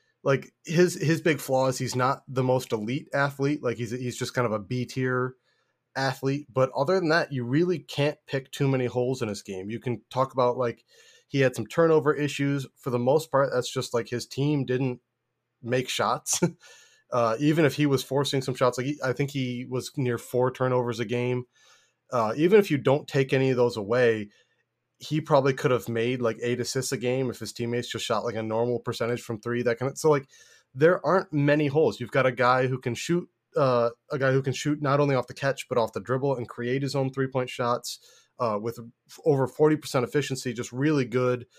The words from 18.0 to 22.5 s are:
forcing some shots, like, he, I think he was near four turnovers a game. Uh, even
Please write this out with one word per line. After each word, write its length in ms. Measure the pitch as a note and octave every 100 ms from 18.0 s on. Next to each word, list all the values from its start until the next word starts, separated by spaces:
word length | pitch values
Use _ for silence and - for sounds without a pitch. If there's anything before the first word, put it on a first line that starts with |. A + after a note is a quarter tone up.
forcing 380 | - C3+ C#3 C#3
some 140 | C3 B2+
shots, 220 | C3 B2
like, 100 | B2+
he, 120 | D3
I 120 | C3
think 160 | B2 C#3+
he 360 | C#3 B2+ B2 B2
was 220 | B2 A2+ -
near 220 | B2+ A#2
four 340 | - B2 B2+
turnovers 480 | B2+ B2+ B2+ A#2+ A2+
a 60 | A2+
game. 400 | A#2+ B2 B2 B2 _ _ _ _ _ _
Uh, 220 | B2+ A2 A#2
even 240 | E3+